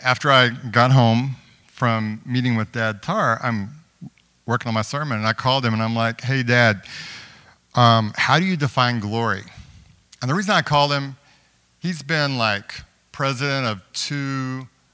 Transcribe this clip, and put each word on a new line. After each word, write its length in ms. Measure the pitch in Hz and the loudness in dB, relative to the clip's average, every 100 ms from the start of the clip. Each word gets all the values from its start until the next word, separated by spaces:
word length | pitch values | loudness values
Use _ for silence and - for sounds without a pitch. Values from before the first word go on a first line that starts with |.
after 260 | 127 127 147 | -2 0 4
I 200 | 131 120 | 6 4
got 420 | 120 120 117 127 | 0 0 4 6
home 460 | 135 117 113 135 123 _ _ _ | 6 6 4 0 -6 _ _ _
from 540 | - 120 113 107 110 - | -4 -2 0 -4 -8 -4
meeting 320 | 127 123 113 | -2 0 0
with 160 | 107 | -2
Dad 280 | 120 110 101 | -4 -4 -4
Tarr, 380 | - 208 139 113 | -6 -2 0 0
I'm 280 | 127 110 101 151 _ - - _ _ _ - | -2 -4 -6 -14 _ -20 -20 _ _ _ -4
working 220 | 120 120 | -2 -2
on 60 | |
my 80 | 110 | -2
sermon, 380 | 104 143 151 107 | -2 -4 -4 -2
and 60 | 110 | -2
I 60 | |
called 340 | - 127 135 120 | 0 0 2 2
him, 80 | |
and 80 | 110 | 0
I'm 140 | 113 117 | 0 0
like, 240 | 113 113 | -2 -2
"Hey, 240 | 123 135 | -4 -2
Dad, 400 | 120 123 117 98 - - - - - - _ _ _ 123 | 2 4 4 2 -4 -16 -16 -18 -20 -20 _ _ _ 4
um, 360 | 120 113 107 - | 6 6 0 -2
how 220 | - 151 | 0 2
do 60 | 190 | 0
you 120 | 170 | -2
define 420 | 139 135 123 120 | -2 0 0 -2
glory?" 440 | 104 117 113 98 - - - - - _ _ - | -4 -2 -2 -4 -8 -20 -20 -20 -20 _ _ -8
And 80 | 127 | -4
the 60 | 180 | -2
reason 160 | 196 | 0
I 120 | 185 | 0
called 280 | - 147 143 | 2 2 2
him, 240 | 143 139 135 _ _ _ _ _ _ | 0 -6 -12 _ _ _ _ _ _
he's 240 | 175 160 | -10 -8
been, 340 | 135 160 143 127 | -4 -2 0 0
like, 460 | 110 101 - - - _ _ | 0 -2 -6 -18 -20 _ _
president 540 | - 139 123 143 135 120 | -4 -4 -2 -2 -2 -4
of 140 | 98 - | -6 -10
two 760 | - - 143 139 135 131 131 127 _ _ | -10 -8 -6 -6 -6 -6 -10 -14 _ _